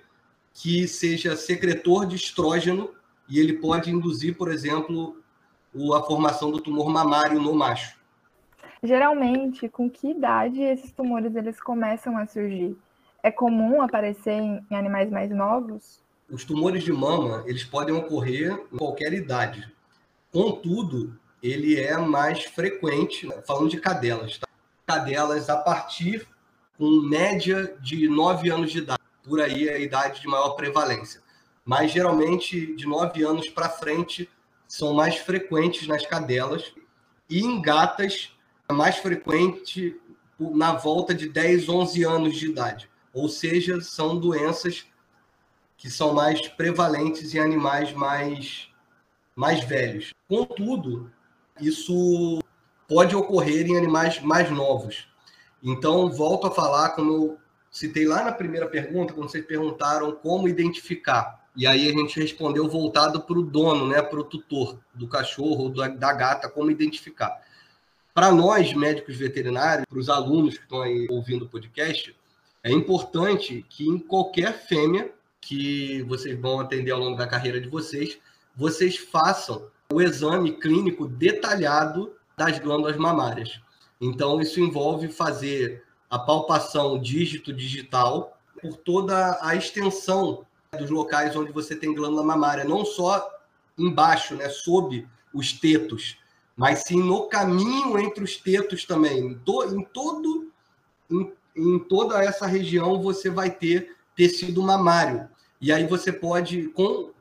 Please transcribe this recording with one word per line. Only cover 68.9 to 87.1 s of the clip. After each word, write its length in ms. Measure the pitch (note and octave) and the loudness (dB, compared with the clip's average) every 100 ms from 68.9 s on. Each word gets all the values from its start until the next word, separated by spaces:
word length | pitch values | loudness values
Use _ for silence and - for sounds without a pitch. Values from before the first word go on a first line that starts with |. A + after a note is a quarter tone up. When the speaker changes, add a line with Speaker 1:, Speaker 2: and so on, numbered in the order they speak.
| D3+ - B2 | 0 -4 -6
Speaker 1:
veterinários, 680 | C3 C#3 B2 B2 D3+ D#3 C3+ | -4 -2 -4 0 2 0 -2
pros 200 | C3 B2+ | -4 0
alunos 480 | C#3+ C3 D#3+ D3+ A2+ | 0 4 4 4 0
que 60 | |
estão 200 | - C3 | -8 -6
aí 240 | E3+ A#2+ F3+ | -2 -2 -2
ouvindo 340 | B2 A#2+ B2 | -4 -2 -4
o 40 | A#2+ | -6
podcast, 680 | A2+ A2 - D#3 D3+ - - _ _ _ _ | -12 -12 -4 -4 -4 -8 -16 _ _ _ _
é 80 | A#2 | 2
importante 920 | D3 F3+ F3+ - E3 F#3+ G3 - A#2+ - | 2 4 0 0 0 2 0 -2 -10 -12
que 200 | - D3+ | -4 -2
em 100 | F3 | -2
qualquer 540 | - F#3+ - - G3 | 0 0 2 0 0
fêmea 600 | A3 - D#3+ D3+ F#3 A3 - _ _ | -2 -2 2 4 2 -2 -10 _ _
que 640 | - C#3 C#3+ C#3+ C#3 C3+ | -10 -6 -4 -4 -4 -6
vocês 360 | B2 B2+ - B2 | -6 -6 -6 -6
vão 220 | B2+ C3+ | -2 -2
atender 300 | C3 C3 B2+ | -2 -2 -2
ao 100 | B2+ | -2
longo 160 | B2 A#2+ | -2 -2
da 100 | A#2+ | -2
carreira 340 | B2 B2+ B2 | -2 -2 -4
de 80 | B2 | -6
vocês, 500 | D#3 D#3 C#3+ D3+ - _ _ _ | -8 -6 -6 -6 -8 _ _ _
vocês 420 | B2+ D#3 D#3+ F#3 F3+ | -4 -2 2 0 0
façam 720 | - E3 E3 F#3+ - A2 - _ - | -2 2 2 2 -4 -10 -12 _ -2
o 80 | D3+ | 2
exame 520 | F3 C3+ D3+ F3+ E3 | 2 2 0 2 0
clínico 540 | D#3 D#3+ E3 F#3+ E3+ C#3 | 0 2 2 2 -2 -6
detalhado 1080 | B2 F3 G#3 A3+ G3+ D3 D3 D#3 E3 G#3 - _ - | 0 0 0 -2 0 2 2 2 -2 -8 -12 _ -2
das 220 | D#3+ C#3 | -2 0
glândulas 380 | C#3+ D3+ D3+ D3+ | -2 0 0 0
mamárias. 640 | E3 D#3+ B2 A#2+ A#2 - - _ _ _ | 0 2 0 -4 -8 -12 -20 _ _ _
Então, 400 | B2 B2 C#3+ D#3 | -6 -2 0 0
isso 200 | D#3 F3+ | 0 2
envolve 480 | E3+ C#3+ D3 D#3+ D#3+ | 0 2 0 -2 -4
fazer 760 | - E3 B2+ C#3 C#3 A#2+ - - _ _ | -4 -4 -2 -4 -2 -2 -4 -16 _ _
a 100 | B2 | -4
palpação 800 | - D#3 D#3 D3+ D3+ D3+ C#3+ C3 | 2 2 4 0 2 0 0 0
dígito 540 | A#2+ | -2